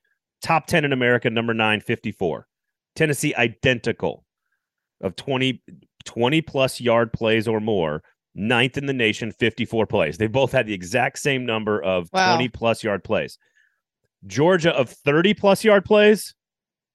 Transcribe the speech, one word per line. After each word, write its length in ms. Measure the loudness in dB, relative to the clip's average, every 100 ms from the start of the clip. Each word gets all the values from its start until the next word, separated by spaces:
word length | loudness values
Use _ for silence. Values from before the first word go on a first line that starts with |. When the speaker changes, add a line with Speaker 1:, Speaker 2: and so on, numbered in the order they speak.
| _ _ _ -12
Speaker 1:
top 240 | -2 -2 0
ten 180 | 0 0
in 80 |
America, 360 | 0 2 2 0
number 240 | -2 -2
nine, 280 | 0 0 0
fifty-four. 640 | -2 -6 -6 -4 -4 -4 -12 _ _ _ _ -2
Tennessee, 400 | -2 0 -2 0
identical, 880 | -2 0 0 0 -2 -4 -6 -8 _ _ _ _ _ _ _ -10
of 160 | -10 -8
twenty, 440 | -6 -2 -2 -4 -12 -20 _ _ -12
twenty 360 | -2 0 0
plus 380 | -2 -2 -2 0
yard 320 | 2 2 0
plays 380 | -2 0 0 0
or 100 | -2
more, 420 | -2 -2 -2 -4 _ _ _ -8
ninth 420 | -2 0 0 -2
in 80 | -6
the 80 |
nation, 380 | 0 0 0 -6
fifty-four 560 | -2 -2 -2 -4 -2 0
plays. 300 | 0 -2 -2
They 100 | -2
both 240 | 0 0
had 160 | 0 -2
the 60 |
exact 440 | -6 -4 -2 -2 -2
same 260 | -4 -4 -2
number 360 | -4 -2 -2
of 280 | -2 -2 -2
Speaker 2:
Wow. 220 | 0 0 0
Speaker 1:
twenty 140 | -2
plus 340 | -2 -2 -2
yard 200 | -4 -6
plays. 340 | -2 -4 -4 -10 _ _ _ _ _ _ _ _ -8
Georgia, 440 | 0 2 4 2
of 180 | 0 -2
thirty 440 | -2 0 2 2
plus 300 | 2 2 4
yard 220 | 4 4 4
plays, 500 | 6 6 4 0 -18 _ _ _ _ _